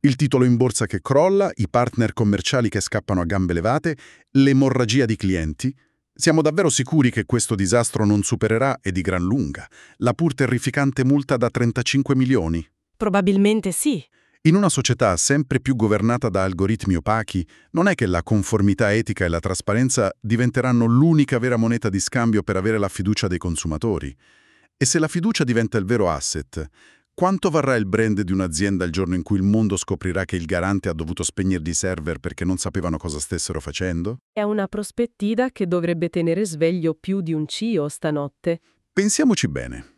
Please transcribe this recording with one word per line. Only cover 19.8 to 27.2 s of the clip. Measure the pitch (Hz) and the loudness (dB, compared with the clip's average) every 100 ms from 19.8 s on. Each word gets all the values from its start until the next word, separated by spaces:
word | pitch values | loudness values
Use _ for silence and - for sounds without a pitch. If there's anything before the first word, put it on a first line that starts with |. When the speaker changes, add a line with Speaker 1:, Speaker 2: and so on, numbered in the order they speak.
| 127 - 101 - | 0 2 0 -2
Speaker 1:
diventeranno | 107 113 123 - 127 120 | -2 2 2 0 2 2
l'unica | 117 120 160 156 139 127 | 4 4 4 4 2 2
vera | 127 120 | 0 0
moneta | 113 117 110 | 2 0 0
di | 95 | -2
scambio | - 131 117 107 | -2 0 2 2
per | 90 95 | 0 -2
avere | 98 110 | 0 0
la | 101 | -2
fiducia | - 98 107 101 | -2 -2 0 0
dei | 90 | -2
consumatori. | 90 80 80 78 117 90 69 65 _ _ _ _ _ _ | -4 -4 -4 -4 -2 -4 -6 -14 _ _ _ _ _ _
E | |
se | 135 170 | 0 0
la | 156 | 0
fiducia | 175 185 - 135 | -2 -2 0 0
diventa | 113 113 113 | 0 0 -2
il | 95 | 0
vero | 117 92 | 0 0
asset, | 73 - 78 71 - 76 _ - _ _ | -2 -4 -8 -8 -10 -10 _ -20 _ _
quanto | - | -2